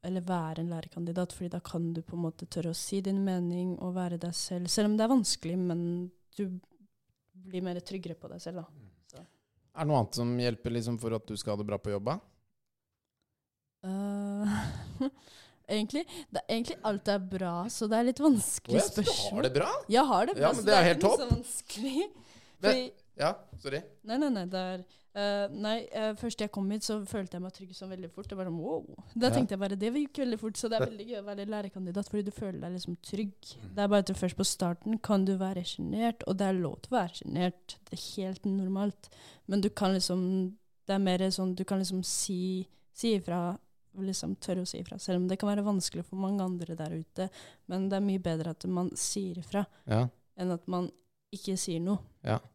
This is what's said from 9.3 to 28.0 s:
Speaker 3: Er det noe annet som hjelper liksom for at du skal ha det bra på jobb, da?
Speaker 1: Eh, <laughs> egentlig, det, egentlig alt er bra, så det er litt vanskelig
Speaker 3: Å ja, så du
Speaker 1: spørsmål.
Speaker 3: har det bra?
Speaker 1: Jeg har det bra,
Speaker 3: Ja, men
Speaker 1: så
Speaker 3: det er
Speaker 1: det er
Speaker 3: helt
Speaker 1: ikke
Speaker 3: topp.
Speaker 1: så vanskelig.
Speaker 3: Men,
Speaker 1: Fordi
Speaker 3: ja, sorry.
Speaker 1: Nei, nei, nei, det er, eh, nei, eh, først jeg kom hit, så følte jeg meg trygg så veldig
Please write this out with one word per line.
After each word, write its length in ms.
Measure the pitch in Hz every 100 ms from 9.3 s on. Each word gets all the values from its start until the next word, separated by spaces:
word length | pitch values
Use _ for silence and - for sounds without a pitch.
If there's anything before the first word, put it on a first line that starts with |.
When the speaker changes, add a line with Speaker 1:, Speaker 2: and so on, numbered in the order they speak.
| _ _ _ _ -
Speaker 3:
Er 40 |
det 80 | 151
noe 100 | 143
annet 140 | 104 -
som 220 | 120 123
hjelper 340 | 123 110 120
liksom 280 | 117 113 120
for 140 | 117
at 120 | 110 -
du 100 | 104
skal 160 | -
ha 40 | 104
det 40 | 104
bra 100 | 101
på 120 | -
jobb, 140 | 101 104
da? 140 | 160 - _ _ _ _ _ _ _ _ _ _ _ _ _ _ _
Speaker 1:
Eh, 1300 | 190 190 202 202 202 202 208 208 208 - - - 262
<laughs> 0 | - - - - _ -
egentlig, 380 | 214 214 285 339 349 302
det, 100 | - -
egentlig 280 | 226 233 330
alt 240 | 214 196 -
er 120 | 202
bra, 340 | 185 185 180 170 196
så 180 | - 214
det 120 | 226
er 100 | 240
litt 100 | 247
vanskelig 600 | 302 240 - - - 226
Speaker 3:
Å 20 |
ja, 60 | -
så 60 | -
du 80 |
Speaker 1:
spørsmål. 340 | 214 - 202 196
Speaker 3:
har 60 |
det 100 | 254
bra? 180 | 254 226 523 -
Speaker 1:
Jeg 160 | 226 285
har 200 | 196 233
det 100 | 392
bra, 60 |
Speaker 3:
Ja, 100 | -
men 60 | 254
Speaker 1:
så 60 | 202
Speaker 3:
det 80 |
er 20 | 208
Speaker 1:
det 60 |
er 80 | 170
Speaker 3:
helt 100 | 135
Speaker 1:
ikke 40 | 196
Speaker 3:
topp. 100 | 247
Speaker 1:
så 100 | 247 233
vanskelig. 720 | 240 - - 208 269 262 403 - - - - -
Speaker 3:
Men, 60 | 190
Speaker 1:
Fordi 180 | 254 254 - _ -
Speaker 3:
ja, 120 | 147 208 - -
sorry. 200 | 139 139 - -
Speaker 1:
Nei, 140 | 214 247
nei, 120 | 294
nei, 140 | 226 180
det 140 | 185
er, 240 | 185 185 180 - _
eh, 340 | 202 202 202 202
nei, 220 | - 214 226 233
eh, 220 | - 220 208
først 240 | 240 -
jeg 80 | 208
kom 180 | 202 196
hit, 100 | 214
så 140 | - 214 202
følte 300 | 220 190 180
jeg 60 |
meg 80 | 185
trygg 200 | - 190 185
så 120 | 190
veldig 200 | 185